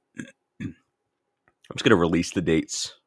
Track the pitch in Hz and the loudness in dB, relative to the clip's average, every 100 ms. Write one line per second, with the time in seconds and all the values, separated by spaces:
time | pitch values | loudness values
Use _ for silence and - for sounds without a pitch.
0 | _ - - _ _ - 92 - _ _ | _ -20 -20 _ _ -12 -12 -12 _ _
1 | _ _ _ _ _ _ - - 131 101 | _ _ _ _ _ _ -16 -2 4 4
2 | 85 85 87 - 85 80 - - - - | 4 2 0 -2 0 0 0 -6 -10 -12